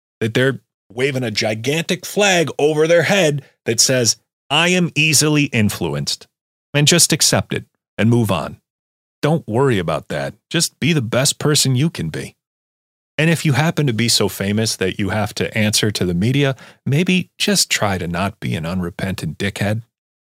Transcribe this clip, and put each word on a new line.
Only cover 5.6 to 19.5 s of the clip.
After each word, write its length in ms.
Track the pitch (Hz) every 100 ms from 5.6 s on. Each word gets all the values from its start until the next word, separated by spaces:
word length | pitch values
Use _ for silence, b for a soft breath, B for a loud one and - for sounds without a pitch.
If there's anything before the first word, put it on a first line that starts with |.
| 104 - 85 71 71 - - _ _ _ _
and 140 | 143 147
just 240 | 175 -
accept 400 | 160 - 117 -
it 120 | - - _ _ -
and 100 | 107
move 200 | 120 107
on. 300 | 87 73 - _ _ _ _ _ _
Don't 260 | 147 160 110
worry 320 | 110 139 107
about 300 | 82 76 -
that. 260 | 85 69 - _
Just 280 | 165 170 -
be 120 | 127
the 100 | 160
best 360 | 110 117 135 -
person 380 | 147 151 131 127
you 140 | 160
can 180 | - 80
be. 260 | 135 - - _ _ _ _ _ _ _ -
And 100 | 156
if 140 | 165
you 80 | 160
happen 340 | 135 156 165 147
to 60 |
be 160 | 110 117
so 200 | - 101
famous 460 | - 98 104 113 -
that 220 | 92 87
you 120 | 98
have 240 | 101 104
to 220 | - 90 110
answer 340 | 107 104 110
to 140 | -
the 100 | 90
media, 420 | 87 110 127 139 131 B B -
maybe 440 | 143 185 185 - _
just 320 | - 196 -
try 280 | - 104 92
to 100 | 85
not 320 | 87 95 -
be 140 | - 98
an 100 | 80
unrepentant 720 | 92 87 - 95 92 85 -
dickhead. 440 | 98